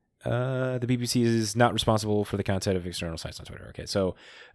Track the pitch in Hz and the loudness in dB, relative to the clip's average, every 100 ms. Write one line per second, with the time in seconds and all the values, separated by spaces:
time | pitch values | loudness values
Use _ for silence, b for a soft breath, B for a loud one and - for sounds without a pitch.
0 | _ _ 123 120 127 131 131 127 120 123 | _ _ -4 -2 -2 -2 -2 -2 0 0
1 | 120 123 117 113 110 110 120 110 - 110 | 2 2 4 4 2 4 4 4 2 2
2 | 107 104 101 101 98 98 101 95 90 87 | 2 0 0 -2 0 0 0 -2 -2 -6
3 | 87 80 - - - - - - - 101 | -6 -6 -10 -12 -14 -16 -14 -12 -4 0
4 | 95 - B B B | 0 -2 B B B